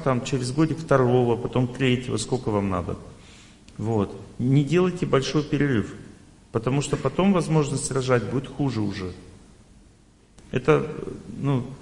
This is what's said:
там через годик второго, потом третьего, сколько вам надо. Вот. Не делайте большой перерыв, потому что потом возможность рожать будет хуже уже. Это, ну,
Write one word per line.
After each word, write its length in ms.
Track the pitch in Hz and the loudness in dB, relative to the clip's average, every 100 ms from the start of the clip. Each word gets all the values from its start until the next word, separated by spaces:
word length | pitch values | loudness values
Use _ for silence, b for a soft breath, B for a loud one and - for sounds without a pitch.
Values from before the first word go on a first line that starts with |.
там 220 | 143 123 | 0 0
через 260 | 120 135 123 | 0 -2 -2
годик 280 | 131 160 160 | 2 2 0
второго, 580 | - 139 123 123 120 117 | 2 4 6 4 4 0
потом 320 | 120 131 123 | -2 0 -2
третьего, 480 | 127 131 123 123 113 | 0 2 2 0 -4
сколько 340 | - 127 127 | -2 -4 0
вам 200 | 104 98 | 0 0
надо. 260 | 92 82 - - B B B B B B - | -2 -4 -8 -10 B B B B B B -8
Вот. 420 | 107 110 98 - - - | -2 0 0 -4 -14 -4
Не 240 | 123 139 | 2 4
делайте 420 | 139 170 180 180 139 | 4 2 2 0 0
большой 380 | 139 131 156 | 0 2 -2
перерыв, 500 | 147 143 143 117 98 - - - - - - | 0 0 2 2 0 -6 -18 -20 -20 -20 -6
потому 320 | 117 123 139 | -4 -2 -2
что 140 | 135 139 | -2 -2
потом 360 | 135 - 196 | -2 2 4
возможность 600 | 185 151 160 135 131 - | 4 4 2 2 -2 -2
рожать 320 | 135 127 123 | -2 2 2
будет 240 | 107 120 - | 2 -4 -4
хуже 320 | - 139 110 | -4 -2 0
уже. 320 | 104 95 92 90 - - - - - - - _ _ _ _ - - | -2 -4 -8 -10 -16 -20 -20 -20 -20 -20 -20 _ _ _ _ -20 -6
Это, 400 | 135 139 147 - - - - - - | -2 2 2 2 -8 -10 -12 -12 -6
ну, 240 | 139 131 120 - | -2 -2 -2 -12